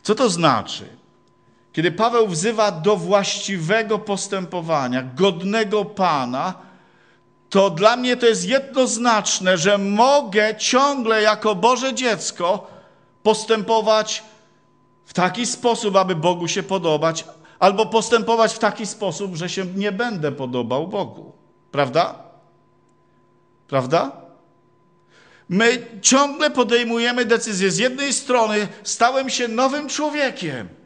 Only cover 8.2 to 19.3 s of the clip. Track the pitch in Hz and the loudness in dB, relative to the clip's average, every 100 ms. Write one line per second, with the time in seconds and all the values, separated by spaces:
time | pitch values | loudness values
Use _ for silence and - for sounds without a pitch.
8.2 | 240 202 180 269 277 262 247 220 240 214 | 2 2 0 -2 0 0 0 0 0 0
9.2 | - - 185 185 175 202 196 208 254 285 | 0 -2 0 2 2 2 0 2 4 4
10.2 | 233 202 214 214 - 247 277 277 226 220 | 2 0 0 0 0 2 2 0 0 2
11.2 | 214 208 214 190 220 247 269 233 254 196 | 2 2 0 2 2 2 -2 -2 -2 -2
12.2 | - - 175 196 - - - _ _ _ | -6 -4 -2 -2 -6 -20 -20 _ _ _
13.2 | 214 214 - 226 196 226 208 214 214 - | 0 2 2 0 2 2 4 2 0 -8
14.2 | - - _ _ _ _ _ _ _ - | -12 -20 _ _ _ _ _ _ _ 0
15.2 | 180 180 240 - 247 226 208 190 185 170 | 0 0 -6 -2 0 0 2 2 2 0
16.2 | 175 175 165 202 165 190 170 151 165 160 | 0 0 -4 -4 -4 -2 0 0 0 -2
17.2 | - - - _ 185 196 220 226 214 233 | -12 -20 -20 _ 2 4 0 0 2 0
18.2 | 214 226 214 - 214 202 208 - 202 160 | 2 2 2 2 -2 -2 -10 -6 -6 -6
19.2 | 202 | -8